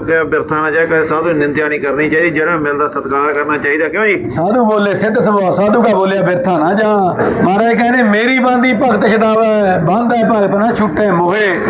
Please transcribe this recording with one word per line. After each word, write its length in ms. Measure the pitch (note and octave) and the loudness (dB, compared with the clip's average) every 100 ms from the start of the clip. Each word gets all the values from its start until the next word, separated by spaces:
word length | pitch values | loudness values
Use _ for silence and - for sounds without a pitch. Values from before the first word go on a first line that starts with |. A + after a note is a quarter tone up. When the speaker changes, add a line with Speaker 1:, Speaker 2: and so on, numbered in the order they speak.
| C#3+ | 0
Speaker 1:
ਕਹੇ 180 | D#3+ | -2
ਬਿਰਥਾ 360 | D3+ D3+ - D#3 | 0 -2 -2 -2
ਨਾ 100 | D#3 | -2
ਜਾਏ, 160 | D3 - | 0 0
ਕਹੇ 180 | D#3+ | 0
ਸਾਧੂ 280 | D#3+ D#3 E3 | 0 -2 -2
ਨਿੰਦਿਆ 360 | D#3 C#3+ D3 D3+ | 0 -2 -2 -2
ਨਹੀਂ 120 | D3 C#3+ | -2 -2
ਕਰਨੀ 220 | C3+ D3+ | -2 0
ਚਾਹੀਦੀ, 200 | D#3 E3+ | 0 0
ਜਿਹੜਾ 260 | D3+ D#3 E3+ | 0 0 -2
ਮਿਲਦਾ 320 | D3 C#3+ D3 | -2 -2 -2
ਸਤਿਕਾਰ 440 | C#3 B2+ C#3 D3 | -4 -4 -2 0
ਕਰਨਾ 260 | D3 D3 D3 | -2 -2 -2
ਚਾਹੀਦਾ, 300 | C#3+ D3+ D#3 | -2 -2 -2
ਕਿਉਂ 180 | E3+ G#3+ | -2 0
ਜੀ? 220 | F3+ A#2 | -2 -2
Speaker 2:
ਸਾਧੂ 360 | C3 F3 B3 | -2 0 2
ਬੋਲੇ 300 | A3+ G#3+ G3+ | 2 2 0
ਸਿੱਧ 240 | F#3 G#3+ G#3+ | 0 0 0
ਸੁਭਾਅ, 320 | G#3+ G#3 F#3 | 2 2 0
ਸਾਧੂ 320 | F3+ G#3 A#3 | 0 2 2
ਕਾ 120 | A3+ | 2
ਬੋਲਿਆ 280 | F#3+ F#3+ G3 | 2 0 0
ਬਿਰਥਾ 360 | F3 F3+ F3+ F3 | 0 0 0 0
ਨਾ 140 | D#3 | 0
ਜਾ। 440 | G3+ G#3+ G#3 F#3 - A#2 - | 0 0 0 0 0 -2 0
ਮਹਾਰਾਜ 320 | - G3 A#3 | 0 2 0
ਕਹਿੰਦੇ, 280 | A3 A#3+ B3+ | 2 2 2
"ਮੇਰੀ 360 | A3+ G#3 A#3+ C4 | 2 2 0 0
ਬੰਦੀ 340 | B3 B3 B3+ | 2 2 2
ਭਗਤ 360 | A3+ C4 G#3 A#3 | 2 0 2 2
ਛਡਾਵੈ, 680 | A3 A3 A3 A3 G#3+ G3 F#3 | 2 2 2 2 2 0 0
ਬੰਧੈ 500 | E3 G3 A#3+ A#3 G#3+ | 0 0 0 0 0
ਭਗਤ 240 | A3+ G3 | 0 0
ਨਾ 180 | G3 A3+ | 0 0
ਛੁੱਟੇ 380 | G#3 G#3 G3+ G#3 | 0 -2 0 0
ਮੋਹੇ।" 500 | F3 F3 G#3 G#3 E3 - | 0 0 0 0 -2 -2